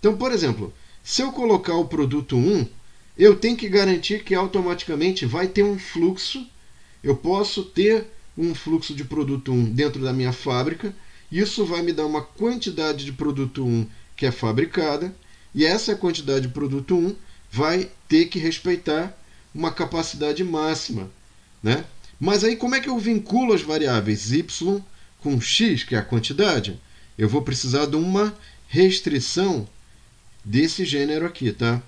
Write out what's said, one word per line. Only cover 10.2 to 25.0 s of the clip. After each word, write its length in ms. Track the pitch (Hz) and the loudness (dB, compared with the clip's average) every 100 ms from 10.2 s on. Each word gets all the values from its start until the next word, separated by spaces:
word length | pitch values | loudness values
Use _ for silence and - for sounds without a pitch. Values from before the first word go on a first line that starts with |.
| 127 | -2
fábrica. 640 | 123 - 123 139 165 214 - - - - | -4 -2 -2 -2 -4 -8 -10 -20 -20 -6
Isso 340 | 170 208 - | -2 0 0
vai 180 | 190 170 | -2 0
me 100 | 170 | -2
dar 140 | 151 151 | -2 -2
uma 160 | 151 | -2
quantidade 840 | - - 220 247 208 160 156 143 | -6 -4 -2 -2 -6 -4 -2 -4
de 80 | 139 | -6
produto 520 | 135 147 139 131 - | -4 -4 -2 -4 -2
um 220 | 127 117 110 - - - | 0 0 -2 -10 -20 -4
que 100 | 135 | -4
é 40 | |
fabricada. 840 | 120 117 113 165 - 156 147 180 190 - - - | -2 -2 0 -2 0 -2 -2 -6 -10 -20 -20 -10
E 100 | - | 2
essa 300 | 156 208 220 | 2 2 0
quantidade 540 | 202 180 156 139 135 127 | -2 -2 -2 -2 -2 -2
de 40 | |
produto 440 | 139 143 139 135 180 | -4 -4 -4 0 0
um 180 | 175 214 - - - | 0 -4 -14 -20 -10
vai 400 | 104 151 180 185 - - | -2 0 0 -4 -10 2
ter 180 | 156 165 | 4 4
que 120 | 185 | 0
respeitar 760 | 160 160 180 175 170 151 185 - - - - | -2 -2 -2 -2 0 -2 -2 -10 -20 -20 -18
uma 160 | 151 165 | -6 -6
capacidade 720 | - 170 165 160 151 147 151 | -4 -4 -2 -4 -4 -2 -2
máxima, 680 | 185 160 156 156 - 113 95 - - - - - | -2 -2 -2 -2 -4 -8 -8 -16 -20 -20 -20 -4
né? 220 | 107 135 165 - - - | 0 0 -2 -16 -20 -4
Mas 260 | 165 202 | 0 2
aí 120 | 220 226 | 2 0
como 180 | 247 | 0
é 60 | 269 | 0
que 80 | 269 | 0
eu 100 | 240 | -2
vinculo 540 | 214 220 214 220 254 | 0 0 2 0 4
as 100 | 190 | 2
variáveis 680 | 151 156 143 117 101 104 98 | 2 0 2 2 2 -2 0
y 480 | 139 165 - 170 202 196 - | -2 -2 -4 -2 -2 -4 -20